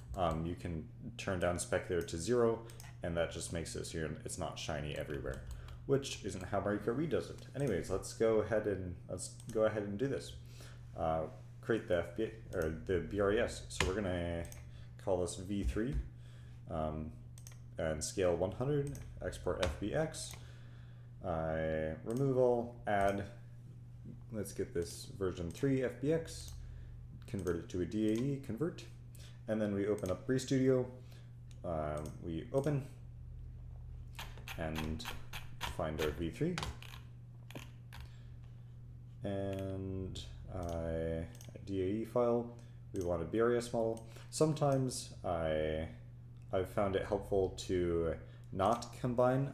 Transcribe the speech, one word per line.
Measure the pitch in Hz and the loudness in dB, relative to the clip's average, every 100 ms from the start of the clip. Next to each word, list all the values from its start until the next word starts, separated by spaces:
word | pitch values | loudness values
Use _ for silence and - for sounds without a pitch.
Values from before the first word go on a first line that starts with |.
| - 95 | -6 2
um, | 85 80 85 | 4 4 0
you | |
can | 87 90 80 76 - 80 - | -2 -2 -4 -6 -10 -10 -4
turn | - 92 | 0 4
down | 87 87 | 4 2
specular | - 92 - 87 82 | 2 0 2 0 2
to | 82 | -2
zero, | 87 123 113 113 - - - - | 2 6 6 4 -4 -12 -14 -6
and | 90 85 | -2 2
that | 80 | 0
just | 85 - | 0 -4
makes | 85 80 85 | -4 -2 -4
it | - | -4
so | 82 | -2
you're, | 76 80 | -2 -2
it's | - - | -6 -4
not | 76 - | -4 -4
shiny | - 76 73 73 | -2 -2 -2 -2
everywhere, | 73 69 65 - - - - - - | -2 -2 -2 -4 -6 -8 -10 -8 2
which | 135 - - | 2 2 -4
isn't | 98 92 | -4 -4
how | - 101 | 0 0
Mario | 101 104 | 2 2
Kart | 117 127 | 2 2
Wii | 160 | 2
does | 98 - | 2 0
it. | - - | -8 -8
Anyways, | 131 139 87 80 | -2 0 2 2
let's | 95 - | 0 -2
go | - 113 110 | 4 6 6
ahead | 98 107 104 | 4 2 2
and, | 92 90 85 - | 0 -2 -6 -6
let's | 92 - - - | -6 -6 -10 -2
go | 110 | 4
ahead | 107 107 | 4 4
and | 101 101 | -2 0
do | 139 | 0
this. | 120 - - - - - - - - | 0 -4 -10 -12 -12 -12 -14 -10 0
Uh, | 82 80 78 - - - | 2 2 0 -6 -14 -6
create | - 110 - | 2 2 4
the | 87 | 2
F | - - | 2 0
B, | 110 - - | -2 -2 -4
or | 92 78 80 80 | 0 0 0 2
the | 90 | 2
B | 80 98 | 2 4
R | 101 | 6
E | 110 | 6
S. | 98 - - | 2 -2 -8
So | - 92 | 0 2
we're | |
gonna | 101 95 90 85 85 82 - - - - - | 2 2 2 0 0 -4 -8 -12 -12 -12 -6
call | 101 90 | 2 2
this | 87 101 | 2 -2
V | 92 101 | -2 0
three, | 98 104 123 151 - - - - - - - | 2 2 2 0 -2 -8 -14 -14 -14 -12 -4
um, | 82 78 78 78 - - - - - - - | 0 0 0 -4 -8 -12 -12 -12 -12 -10 -2
and | 80 78 | 0 0
scale | - 98 90 | -2 4 4
one | 82 95 | 4 2
hundred, | 95 131 147 139 - - - | 2 2 2 0 -4 -8 -6
export | 92 - 92 - | -4 -2 0 2
F | 90 - | 0 0
B | 101 | 0
X, | 147 160 - - - - - - - - - - - | 0 0 -4 -8 -10 -12 -14 -14 -14 -14 -14 -14 -6
uh, | 95 80 80 80 80 78 78 78 | -2 0 2 2 2 2 0 -2
removal, | 107 123 139 127 123 120 117 - 107 | -2 2 4 6 6 6 2 -4 2
add, | 101 98 101 98 - - - - - - - - - - | 6 6 4 -2 -8 -14 -14 -14 -14 -14 -14 -12 -12 -6
let's | 107 95 | -4 -4
get | - 95 | -2 -2
this | 85 85 - - - | 0 -2 -4 -10 0
version | 92 87 85 | 0 0 -4
three | - 139 131 | 2 2 4
F | 120 - | 2 0
B | 139 | 2
X, | 160 - - - - - - - - - - - | 2 0 -8 -8 -8 -10 -10 -10 -12 -12 -12 -6
convert | 98 90 85 | -2 2 0
it | 82 | 0
to | 90 | -2
a | |
D | 82 107 107 | 0 4 4
A | |
E, | 110 139 135 | 4 2 0
convert, | - 113 170 - - - - - - - - | -4 -2 -2 -2 -10 -14 -14 -14 -14 -10 -2
and | 107 | 2
then | 107 | 2
we | 101 101 | 2 2
open | 101 92 | 2 2
up | 90 - | 0 2
ReStudio, | 127 127 135 131 127 120 - - - - - - - | 2 4 6 8 6 4 -4 -12 -14 -14 -14 -14 -8
uh, | 90 80 76 76 76 - | -2 0 0 -2 -4 -6
we | 85 80 - | -4 -4 0
open, | 135 147 143 - - - - - - - - - - - - - - - - - - | 0 2 0 -2 -10 -12 -12 -12 -10 -10 -12 -12 -12 -10 -10 -10 -10 -8 -8 -8 -2
and | 80 78 78 80 - - - - - - - - | 0 0 0 0 -4 -6 -6 -8 -8 -4 -4 0
find | 80 78 | 0 2
our | 76 | 2
V | 73 82 | 2 -2
three, | - 160 175 - - - - - - - - - - - - - - - - - - - - - - - - - - | 2 0 2 -2 -6 -10 -10 -12 -14 -14 -14 -12 -10 -10 -12 -12 -10 -10 -12 -12 -12 -12 -14 -14 -14 -14 -14 -14 -6
and, | 101 98 98 95 95 95 95 95 92 92 - - - | -2 0 0 0 -2 -2 -2 -2 -4 -6 -8 -10 -8
uh, | 92 85 82 82 82 82 82 82 - - | -4 -2 0 0 0 2 0 -2 -8 -12
a | - 98 | -10 -4
D | 98 | 0
A | 92 | 2
E | 107 | 0
file, | 110 123 120 120 120 - - - - | 2 4 6 4 2 -8 -14 -14 -6
we | 98 | -2
want | 87 85 | 2 2
a | |
B | 80 107 | 2 4
R | 117 | 6
E | 120 | 6
S | 117 | 2
model. | 117 113 113 - - - | 2 2 0 -6 -14 -10
Sometimes | - 156 147 143 135 127 - - - | 4 4 6 6 6 4 0 -8 -4
I, | 95 85 80 78 78 78 80 - - - - - - | 0 2 4 4 4 2 -2 -6 -14 -14 -14 -14 0
I've | 98 92 | 2 2
found | - 98 95 | 4 4 4
it | - | 4
helpful | 101 - 98 92 - - | 2 4 4 4 2 0
to | 90 87 85 82 73 - - - | 2 4 4 2 0 -6 -14 -8
not | 95 98 120 - - | 2 4 4 0 -4
combine | 127 120 123 135 139 | 0 6 6 6 2